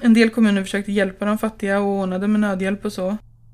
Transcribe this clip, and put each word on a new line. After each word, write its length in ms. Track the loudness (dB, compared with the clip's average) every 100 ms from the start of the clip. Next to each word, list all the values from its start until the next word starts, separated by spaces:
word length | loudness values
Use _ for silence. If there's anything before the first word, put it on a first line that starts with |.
En 120 | 4
del 160 | 6 4
kommuner 320 | 4 2 2
försökte 300 | -2 -4 -2
hjälpa 340 | -2 -2 -2 -4
de 120 | -2
fattiga 420 | -4 -4 -2 -2
och 80 | 0
ordnade 400 | -2 -2 -2 0
med 120 | 0
nödhjälp 440 | 0 -2 -4 -4 -6
och 80 |
så. 240 | -6 -4 -6 -8 -20 -20